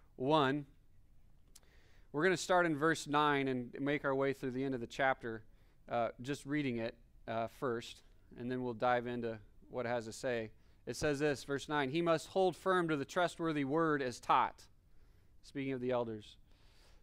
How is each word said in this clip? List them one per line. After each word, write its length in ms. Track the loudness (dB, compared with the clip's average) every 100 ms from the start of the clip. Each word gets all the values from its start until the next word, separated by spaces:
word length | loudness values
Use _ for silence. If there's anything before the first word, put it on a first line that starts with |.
| -20 -6
one. 500 | 2 4 4 2 -4 -18 -20 -20 -20 -20 -20 -20 -20 -20 -20 -20 -20 -20 -10
We're 100 | 0
gonna 140 | 2 2
start 280 | 4 4 4
in 100 | 4
verse 320 | 2 0 0
nine 400 | 4 4 4 2
and 280 | -2 -4 -4
make 260 | -2 0 0
our 100 | 2
way 180 | 0
through 180 | 0 -4
the 120 | -2
end 100 | -2
of 60 | -4
the 80 | -6
chapter, 560 | 0 0 0 -4 -10 -14 -20 -20 -20 -4
uh, 200 | -2 -2 -4
just 240 | -8 -8 -4
reading 320 | -2 -2 -2
it, 180 | -6 -8 -20 -18 -6
uh, 200 | -4 -4
first, 560 | -4 -4 -4 -6 -16 -20 -20 -20 -10
and 120 | -6
then 140 | -4
we'll 100 | -4
dive 340 | 0 2 2 0
into 320 | -4 -4 -6 -12 -20 -12
what 140 | -6 -4
it 40 |
has 160 | -4 -4
to 60 |
say. 380 | -6 -2 -2 -4 -10 -20 -18 -10
It 80 | -2
says 240 | -2 2
this, 240 | 0 0
verse 260 | -4 -6 -2
nine, 200 | -2 0
"He 120 | 0
must 260 | 2 2 0
hold 260 | 2 2 2
firm 340 | 0 2 2
to 80 | 0
the 80 | 0
trustworthy 580 | 0 0 0 -2 0
word 380 | 0 2 2 2
as 180 | 0 -4
taught," 460 | 2 4 4 -2 -20 -20 _ -20 -20 -20 -20 -20
speaking 300 | -12 -6 -4
of 80 | -4
the 100 | 0
elders, 460 | 0 -2 -6 -12 -20 -20 -20 -20 -20 -20 -20